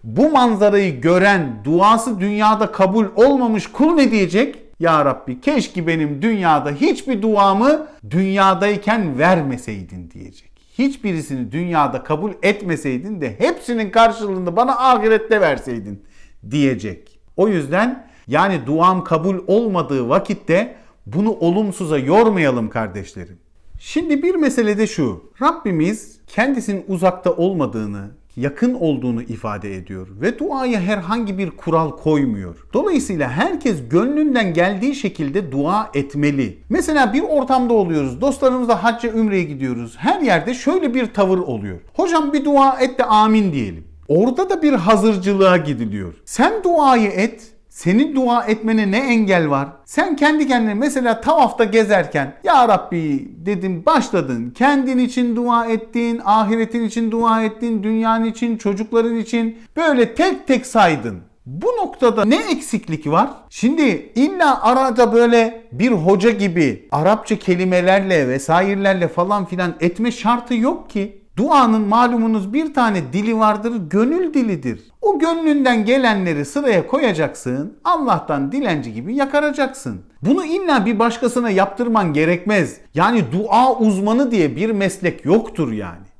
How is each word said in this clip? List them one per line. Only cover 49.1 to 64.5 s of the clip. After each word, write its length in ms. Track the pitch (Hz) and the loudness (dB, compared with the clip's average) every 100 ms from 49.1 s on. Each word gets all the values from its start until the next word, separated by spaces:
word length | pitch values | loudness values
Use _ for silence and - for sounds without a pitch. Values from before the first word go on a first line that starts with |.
| 233 202 180 151 | 2 4 2 2
var? 180 | 139 143 - | 0 -2 -12
Sen 320 | - - 370 285 | -6 -2 -2 2
kendi 320 | 294 311 262 | 2 2 2
kendine 260 | 247 220 | 0 0
mesela 460 | 208 277 269 247 220 | 0 -2 0 0 0
tavafta 440 | 277 320 233 - | 2 2 2 2
gezerken, 720 | 220 226 208 196 156 147 139 - | 2 2 4 2 2 -4 -4 -4
"Ya 240 | - 294 240 | 2 4 4
Rabbi," 600 | 190 - 170 156 135 - - 170 | 2 0 -4 -2 -4 -6 -10 -4
dedim, 400 | 202 190 175 294 | -4 -4 -2 2
başladın. 640 | 311 - 190 139 120 120 | 2 2 -2 -2 -6 -6
Kendin 480 | - 262 285 262 254 | 0 2 2 0 0
için 380 | 247 254 247 233 | 0 0 -2 -2
dua 300 | 240 233 226 | 0 0 0
ettin, 540 | 226 226 233 233 233 | -4 -2 -2 -2 -2
ahiretin 600 | 190 214 208 226 220 233 | 2 2 2 0 -2 -2
için 260 | 220 233 226 | -2 -2 -2
dua 320 | 226 226 226 | 0 2 2
ettin, 400 | 220 220 233 220 | 0 -4 -4 -2
dünyanın 420 | 208 220 226 226 | -2 0 0 0
için, 320 | 226 226 240 226 | -2 -2 -4 -2
çocukların 600 | 202 202 220 226 226 233 | -4 -4 0 0 0 -2
için. 420 | 214 233 226 226 - - | -2 -2 -2 -6 -10 -2
Böyle 380 | 320 262 233 | 2 2 2
tek 320 | - 370 - - | 2 0 0 0
tek 200 | 262 - | -2 2
saydın. 520 | 226 180 147 113 90 - _ 127 | 2 4 2 -4 -10 -16 _ -16
Bu 200 | 147 392 | -4 -4
noktada 580 | 480 381 - 240 214 | -2 -4 0 0 2
ne 120 | 208 330 | 2 0
eksiklik 720 | 427 294 - 220 - 156 143 | 0 -4 -4 -8 -6 -6 0
var? 240 | 160 269 - - | 0 0 -4 -20
Şimdi 640 | - 240 320 277 160 - | -2 0 2 2 0 -4
illa 480 | 226 302 381 311 | 0 0 2 2